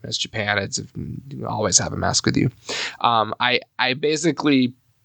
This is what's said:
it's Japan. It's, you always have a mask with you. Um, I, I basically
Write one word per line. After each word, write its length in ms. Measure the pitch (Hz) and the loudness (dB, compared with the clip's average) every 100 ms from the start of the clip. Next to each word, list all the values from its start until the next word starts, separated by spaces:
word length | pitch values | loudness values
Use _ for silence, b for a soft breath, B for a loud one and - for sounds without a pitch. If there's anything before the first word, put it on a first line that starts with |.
it's 140 | 117 117 | -8 -6
Japan. 400 | - 110 104 104 | -4 -4 0 0
It's, 200 | 98 - - - 82 - - | 0 -6 -8 -10 -8 -8 -10
you 160 | 127 110 | -8 -6
always 320 | - 104 - | -2 2 2
have 160 | 92 | 0
a 20 | - | -2
mask 300 | 90 - - | -2 0 0
with 100 | - | 2
you. 140 | 127 - B B B B | 0 -2 B B B B
Um, 340 | 117 117 107 - | 2 2 0 0
I, 200 | 123 123 - - | 0 0 -2 -2
I 160 | 127 | 0
basically 800 | 131 151 156 165 143 160 135 127 - _ _ | 0 0 2 0 2 4 4 4 -2 _ _